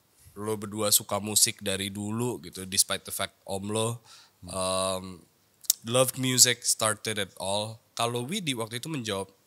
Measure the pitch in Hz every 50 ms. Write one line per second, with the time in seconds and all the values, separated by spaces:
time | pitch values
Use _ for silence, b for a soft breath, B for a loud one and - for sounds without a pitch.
0 | _ _ _ _ - - - 101 104 107 110 104 104 104 101 107 104 104 101 -
1 | 107 - 104 101 101 107 104 98 - 110 - - 104 98 95 95 98 101 98 101
2 | 104 104 110 113 120 123 110 76 76 85 - 92 92 92 95 95 - - 98 92
3 | - 98 - - 98 - - _ _ - 98 98 98 104 107 113 110 117 120 120
4 | B B B B B B B _ - 90 92 95 92 95 95 95 95 95 95 92
5 | 92 95 92 82 - _ _ _ _ _ _ _ - - - - - 113 120 127
6 | 131 123 - 127 127 131 127 123 113 123 120 - - - - - 117 110 107 -
7 | - 113 104 104 98 87 - - 85 98 98 104 107 110 113 117 _ _ _ -
8 | 117 120 120 120 123 131 190 220 180 143 131 110 - - 117 123 - 156 160 139
9 | 113 107 98 98 98 - - _ _